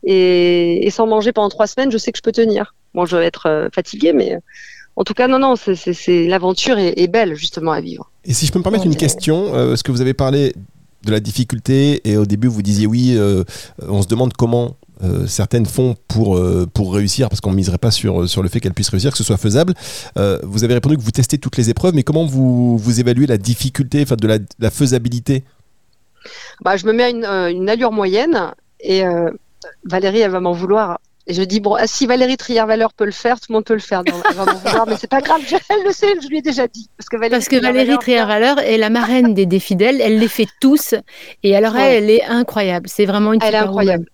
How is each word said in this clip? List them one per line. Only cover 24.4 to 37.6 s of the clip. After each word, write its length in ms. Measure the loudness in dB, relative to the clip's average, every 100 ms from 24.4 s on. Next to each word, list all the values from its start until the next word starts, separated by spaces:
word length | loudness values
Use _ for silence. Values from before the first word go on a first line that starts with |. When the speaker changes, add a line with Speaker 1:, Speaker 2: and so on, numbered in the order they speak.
| -2 -4
Speaker 2:
la 100 | -4
faisabilité ? 760 | 0 0 0 -2 -6 -2 -2 -2 _ _ _ _ _ _ _ -20 -20 -20 -6
Speaker 1:
Bah, 160 | -2 0
je 80 | 0
me 80 |
mets 100 | 2
à 60 | 2
une, 160 | 0 -4
euh, 240 | -2 -2
une 180 | -2 -2
allure 220 | 0 0
moyenne, 600 | 0 0 0 0 0 -2 -10 _ _
et, 260 | -2 0 2
euh, 240 | 0 -2 -4 _ _ -20 -16 -6
Valérie, 340 | -2 0 2
elle 120 | 2
va 80 | 0
m'en 120 | -2
vouloir. 480 | -4 0 0 0 -6 _ _ -10
Et 80 |
je 80 | -6
dis, 200 | -2 -2
bon, 120 | 0 0
ah, 120 | 0
si 180 | 0 0
Valérie 300 | 2 2 0
Trier-Valeur 580 | -2 -2 2 2 0
peut 120 | _ -4
le 60 |
faire, 280 | -2 -2 -2
tout 60 | -2
le 40 |
monde 100 | -4
peut 100 | 0
le 60 | -2
faire. 240 | -2 -4 -4
Non, 80 | -2 -2
elle 60 | 0
va 100 | -2
m'en 100 | -2
vouloir, 300 | -2 0 0
mais 80 | -2
c'est 100 | -2
pas 120 | -2
grave, 200 | 2 0 0
je, 80 | -4 0
elle 140 | 0 0
le 60 |
sait, 200 | 0 0 0
je 60 | -4
lui 120 | -6
ai 20 |
déjà 260 | -4 -2 -4
dit. 220 | -4 -20 _
Parce 100 | -10
que 80 | -4
Valérie 140 | 0 0
Speaker 3:
Parce 80 | 2
que 80 | 2